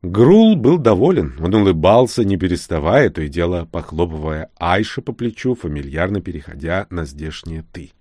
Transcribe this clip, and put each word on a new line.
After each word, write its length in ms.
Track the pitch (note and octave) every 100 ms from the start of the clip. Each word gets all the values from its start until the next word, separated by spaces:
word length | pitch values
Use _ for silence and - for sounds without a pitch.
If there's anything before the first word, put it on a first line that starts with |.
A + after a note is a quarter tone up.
Грул 540 | F2+ F#2+ B2+ G#3 A3 F#3+
был 240 | A#2 F3
доволен, 560 | A2+ F#2+ C#3 E3+ D2+ B1+
он 140 | E2+
улыбался, 720 | G#2+ G2 E2 E2+ A2+ B2+ -
не 120 | G2+ G2
переставая, 760 | F2+ E2+ - E2 D2+ B2 A#2+
то 100 | E2
и 80 | D2+
дело 380 | E2 E2+ F2 E2
похлопывая 760 | E2+ D#2 D#2 E2+ D#2 D#2 D2+ D#2 _
Айша 420 | E2 F#2+ A2 -
по 100 | -
плечу, 400 | - A#2+ A2 B2+
фамильярно 680 | B2 E2 D2 C#2 D2 F#2 G2+
переходя 680 | F#2+ D#2+ - - D#2+ F#2 G2+
на 160 | F2 D2+
здешнее 580 | C#2+ D#2 - D#2+ D#2+ D#2
«ты». 200 | - C#2 _